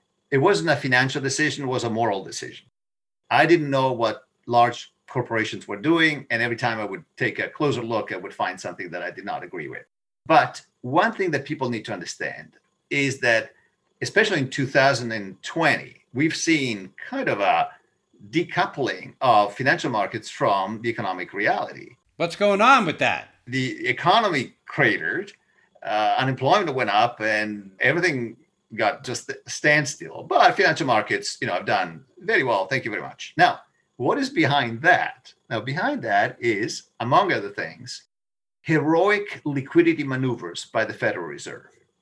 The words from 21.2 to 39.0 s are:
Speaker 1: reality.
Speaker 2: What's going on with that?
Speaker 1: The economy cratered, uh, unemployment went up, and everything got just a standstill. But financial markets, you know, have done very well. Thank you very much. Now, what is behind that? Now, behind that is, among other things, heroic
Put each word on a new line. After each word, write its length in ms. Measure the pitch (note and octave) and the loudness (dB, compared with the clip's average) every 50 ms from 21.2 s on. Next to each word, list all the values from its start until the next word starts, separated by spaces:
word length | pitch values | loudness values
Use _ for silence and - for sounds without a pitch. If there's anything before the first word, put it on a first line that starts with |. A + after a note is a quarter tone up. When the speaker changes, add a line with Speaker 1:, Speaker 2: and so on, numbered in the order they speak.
| F2+ - | -10 -10
Speaker 1:
reality. 640 | - G2 G#2 C#3+ F#3+ G3+ - - - - - - - _ _ _ _ | -6 -2 0 0 0 0 -2 -6 -10 -14 -18 -20 -20 _ _ _ _
Speaker 2:
What's 200 | - E3 E3+ - | -6 -6 -6 -2
going 240 | - G3+ G3+ G3+ G3 | 0 2 2 4 4
on 260 | A3 B3+ C#4 B3+ G#3 | 6 6 6 6 4
with 120 | D#3+ C3+ - | 0 0 0
that? 320 | C3+ A#2+ F2+ C2 G#1 - _ _ _ | 0 0 0 -2 -6 -12 _ _ _
Speaker 1:
The 400 | A#2+ B2 C3+ C3 B2+ - - D#2+ | -6 -4 -2 -2 -2 -6 -4 -4
economy 680 | B2+ C3 - - E3+ G3 A3+ A3+ G3+ D#3+ C3+ A#2 - - _ _ | -4 -4 0 2 4 4 4 4 2 0 0 -2 -4 -10 _ _
cratered, 680 | - - - C#3 A2+ G2 F2 D#2 E2+ A2 E3 G3+ - - _ _ _ _ _ _ _ _ _ | -10 0 2 4 4 4 2 -2 -2 -4 -4 -6 -8 -14 _ _ _ _ _ _ _ _ _
uh, 320 | - - G#2 G#2+ G#2+ G#2 G2+ G#2 | -6 -2 0 2 2 2 2 2
unemployment 560 | C3 C3+ C3 - B2+ C#3 F3+ G#3+ F#3+ D#3 C3 | 2 0 0 0 2 4 4 4 2 0 -2
went 140 | B2+ A#2+ G#2 | -2 0 2
up, 300 | G2 G#2+ A#2 A#2+ - - | 4 4 4 4 2 -2
and 520 | G#2+ A2 G#2+ G#2+ G#2+ G#2+ G#2 G#2 G2 G2 F#2+ - | -2 0 0 0 0 -2 -6 -8 -12 -16 -6 0
everything 560 | - B2+ D3+ F3 F3 F3 D3 B2+ A#2 A2 - - _ _ _ _ _ _ A2+ | 2 2 2 4 2 0 0 0 -4 -6 -10 -16 _ _ _ _ _ _ -4
got 300 | G#2+ A2+ G2+ F#2+ - - | 0 0 0 0 -2 -6
just 260 | B2 - - - - | -8 -8 -8 -8 -10
a 80 | - - _ | -12 -12 _
standstill. 760 | - - - - D3+ D3 D3+ D3 C3+ - - - - - - | -12 -10 0 4 4 4 4 2 -2 -6 -10 -12 -12 -12 -12
But 340 | - - - - G3 F3+ F3 | -6 -6 2 4 4 4 6
financial 300 | - F#3+ E3+ D#3 - D#3 | 4 2 2 2 0 0
markets, 520 | C3 A#2 G#2+ G2+ - G#2+ G2 - - - - | 2 2 2 2 0 -4 -4 -4 -8 -8 -6
you 60 | C3+ A2 | -4 -4
know, 60 | F2+ | -4
have 120 | F#2 G2+ | -4 -2
done 380 | A#2+ A2 G2 F#2 E2+ E2 D2+ - _ _ - | 0 0 0 0 -4 -8 -16 -20 _ _ -10
very 240 | F#3+ F#3+ A3+ F#3+ C3+ | -4 0 2 2 2
well. 220 | B2 A2 G2 F#2+ | 2 2 0 0
Thank 180 | - C3+ C3 - | 0 -2 -2 -2
you 60 | A#2+ | -4
very 120 | G#2 F2+ | -6 -6
much. 320 | C#2+ - - - - - - | -8 -10 -12 -14 -16 -10 2
Now, 240 | D#3 F3 D#3+ - - - _ _ _ _ _ _ | 4 4 4 4 0 -10 _ _ _ _ _ _
what 220 | - A#2+ D#3 A3+ C#4+ | -4 -2 0 0 0
is 120 | C4+ B3+ | -2 -2
behind 500 | - - D3+ C3 C#3+ C#3+ B2+ A2+ A2+ A2+ | 0 2 2 4 4 2 0 0 -4 0
that? 500 | D3 F3 E3+ G2 E2 - - - _ - _ _ _ _ | 4 4 4 4 2 -4 -8 -12 _ -20 _ _ _ _
Now, 100 | B2+ A2 | -6 -4
behind 420 | A2 C3 C3+ F3+ G3+ C4+ D4 A3+ | -4 -4 -4 -2 -2 -2 -4 -4
that 340 | C3 A2 G2+ G2+ - B2+ B2 - | -2 0 2 2 2 2 -2 -2
is, 440 | A#2+ A#2 G#2+ G2 A#2 E3+ - - - _ _ _ | -2 0 0 0 -2 -4 -6 -10 -12 _ _ _
among 320 | A#2 A#2+ C#3+ F3 G3+ F3+ | -2 2 2 2 4 2
other 180 | C3+ A2 G2+ G2+ | 0 -2 -2 -6
things, 540 | - - F2 E2 E2 - A#2+ B2 - - - _ _ _ _ _ _ _ _ _ _ _ | -8 -8 -10 -10 -10 -16 -16 -16 -16 -16 -18 _ _ _ _ _ _ _ _ _ _ _
heroic 800 | _ - D#3+ D3+ C#3 D3+ E3 E3 | _ 0 0 2 2 4 4 4